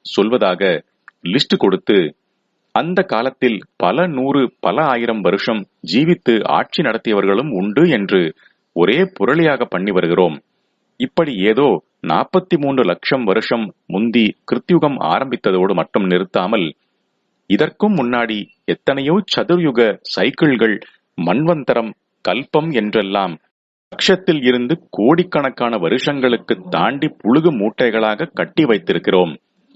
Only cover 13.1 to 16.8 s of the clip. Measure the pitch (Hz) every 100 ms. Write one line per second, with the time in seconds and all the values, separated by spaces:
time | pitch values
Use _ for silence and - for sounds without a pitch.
13.1 | 135 120 101 - 120 104 - - 92 113
14.1 | 117 107 - - 123 - 170 147 131 80
15.1 | 87 135 120 110 92 95 90 80 110 95
16.1 | 90 95 107 90 110 80 -